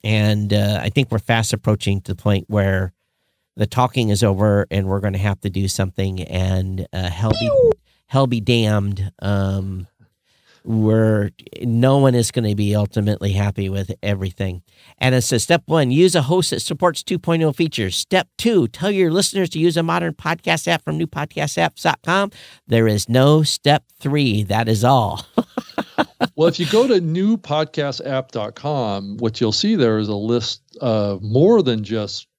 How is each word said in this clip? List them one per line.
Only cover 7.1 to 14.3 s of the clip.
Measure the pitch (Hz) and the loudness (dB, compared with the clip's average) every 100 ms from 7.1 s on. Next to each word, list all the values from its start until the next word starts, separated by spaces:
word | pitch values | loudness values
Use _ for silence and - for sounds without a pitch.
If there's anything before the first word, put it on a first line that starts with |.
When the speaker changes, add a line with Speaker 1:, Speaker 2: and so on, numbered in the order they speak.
Speaker 1:
hell | 85 - 659 | -4 -2 0
be, | 640 554 480 440 _ _ _ | 0 2 2 0 _ _ _
hell | 135 135 | 0 2
be | 120 | 0
damned. | 101 120 107 107 101 98 98 _ | 0 2 2 2 0 -4 -6 _
Um, | 98 101 98 98 95 95 92 _ _ _ _ _ _ _ | -2 0 0 -2 -6 -8 -12 _ _ _ _ _ _ _
we're, | - 110 107 110 110 107 101 - - - | -4 0 2 4 4 2 -2 -6 -20 -10
no | 120 113 127 139 | -2 2 4 4
one | 135 | 4
is | 123 113 | 4 0
gonna | - 110 | 0 -2
be | 104 104 104 | 0 0 0
ultimately | 101 - 104 104 101 | 0 0 0 0 0
happy | 98 101 101 98 | 0 -2 -2 -4
with | 98 95 - | -4 -6 -6
everything. | 101 101 95 | -4 -4 -4